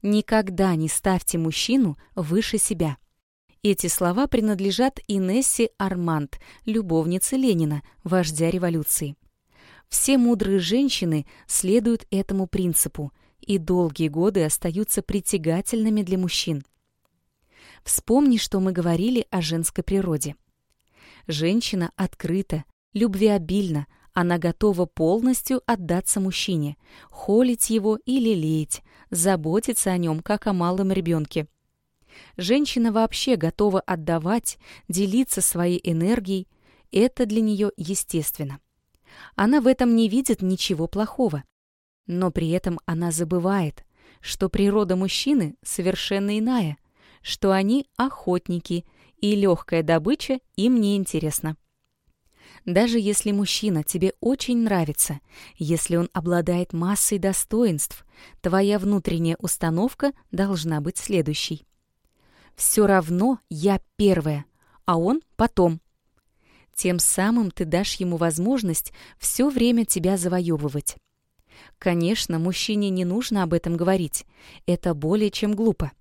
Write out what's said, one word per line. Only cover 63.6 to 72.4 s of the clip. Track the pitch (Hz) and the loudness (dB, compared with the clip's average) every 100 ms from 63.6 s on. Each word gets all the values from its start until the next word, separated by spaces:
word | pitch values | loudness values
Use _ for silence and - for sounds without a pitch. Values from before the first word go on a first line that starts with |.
| 180 196 - | 0 0 -4
первая, | _ 208 180 156 147 143 _ _ _ - | _ 2 4 0 -4 -6 _ _ _ -2
а | 170 | 0
он | 175 294 - _ | 2 0 -4 _
потом». | 226 - 175 165 _ _ _ _ _ _ _ _ _ | 0 4 2 2 _ _ _ _ _ _ _ _ _
Тем | - 180 180 | -4 -2 0
самым | - - 196 233 208 | 0 0 0 2 0
ты | - | -4
дашь | 165 170 202 - | -2 0 -2 -4
ему | 180 170 | -4 0
возможность | 170 156 190 269 208 160 - - - - | 0 0 0 0 0 -4 -6 -14 -20 -8
всё | - - 277 | -6 0 0
время | 262 233 240 | 2 2 2
тебя | 220 - 170 190 | 0 0 0 0
завоёвывать. | 175 180 170 156 147 143 - - _ _ _ _ _ - - _ | 0 0 0 -2 -2 -4 -8 -12 _ _ _ _ _ -20 -20 _
Конечно, | - 175 170 220 - 165 | -2 0 0 -2 -2 -2